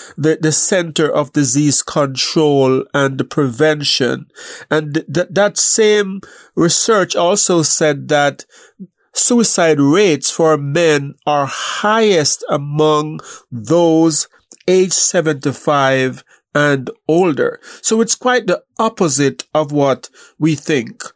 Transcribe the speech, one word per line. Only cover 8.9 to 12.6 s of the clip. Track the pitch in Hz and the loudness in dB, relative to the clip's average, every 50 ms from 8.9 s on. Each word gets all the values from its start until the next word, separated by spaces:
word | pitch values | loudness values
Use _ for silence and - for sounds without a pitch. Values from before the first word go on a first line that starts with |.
| _ _ _ _ _ | _ _ _ _ _
suicide | - - - 247 240 220 - - - 175 160 156 143 | -4 0 2 2 2 2 2 0 2 2 2 2 2
rates | 143 139 147 190 214 190 151 135 - - | 2 2 4 4 4 2 2 0 -2 -6
for | - - 165 160 156 | -2 0 2 2 2
men | 147 143 143 143 170 170 160 151 143 139 139 - _ _ | 2 -2 -2 -2 2 2 2 2 2 -2 -6 -12 _ _
are | 156 147 143 139 | -2 0 0 0
highest | 131 - - - - - - - 208 214 226 226 214 196 165 147 - - - - 587 | -2 -6 -10 -10 -10 -8 -4 -2 0 2 2 2 4 2 2 2 0 -2 -4 -4 -4
among | - 147 | -4 -4